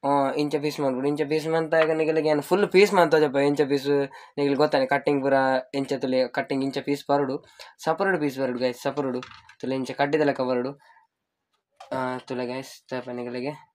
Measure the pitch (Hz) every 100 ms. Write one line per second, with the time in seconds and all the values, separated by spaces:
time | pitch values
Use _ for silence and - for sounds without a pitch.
0 | 139 143 139 139 147 147 151 147 143 127
1 | 139 147 147 156 156 160 160 160 160 160
2 | 156 160 156 151 143 185 202 180 196 190
3 | 170 156 151 135 139 143 143 139 139 143
4 | 139 - - - 143 139 151 147 131 139
5 | 135 143 135 135 131 131 - 139 135 131
6 | 131 127 127 - - 139 135 135 135 143
7 | - 143 139 139 - _ - _ - 160
8 | 196 175 147 131 135 123 127 123 139 135
9 | 139 127 123 - _ - 120 131 131 131
10 | 143 151 147 135 127 127 127 143 _ _
11 | _ _ _ _ _ _ _ _ - 131
12 | 131 127 - 123 123 127 127 - _ 127
13 | 131 123 120 123 127 147 -